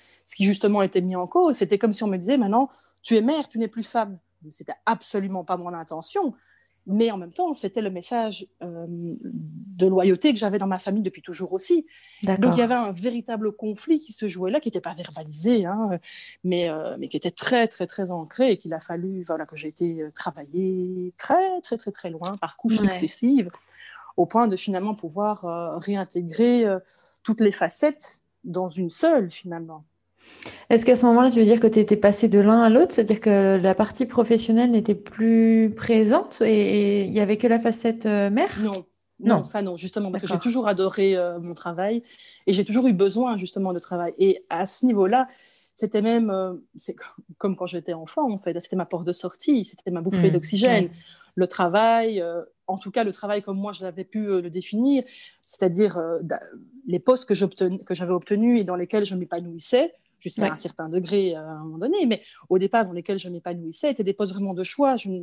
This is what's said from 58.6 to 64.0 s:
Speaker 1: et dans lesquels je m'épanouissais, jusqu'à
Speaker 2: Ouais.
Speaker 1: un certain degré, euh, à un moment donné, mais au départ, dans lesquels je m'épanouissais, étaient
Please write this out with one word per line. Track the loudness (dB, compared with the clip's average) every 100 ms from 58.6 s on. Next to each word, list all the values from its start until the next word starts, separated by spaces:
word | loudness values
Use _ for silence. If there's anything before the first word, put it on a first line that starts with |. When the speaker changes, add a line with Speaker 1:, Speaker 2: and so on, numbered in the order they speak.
Speaker 1:
et |
dans | 0 -4
lesquels | -2 -2 -2
je | -4
m'épanouissais, | -6 -8 -8 -6 0 2 0 _ _ _
jusqu'à | -10 -4 -4
Speaker 2:
Ouais. |
Speaker 1:
un | -4
certain | -10 -10 -4
degré, | -4 -2 0 0 -4
euh, |
à | -10
un | -12
moment | -12 -8
donné, | -2 0
mais | 0 -2 -6 -14 -2
au | 0
départ, | 2 0
dans | 0
lesquels | -6 -6 -6
je | -6
m'épanouissais, | -12 -10 -10 -10 -4 -2
étaient | -2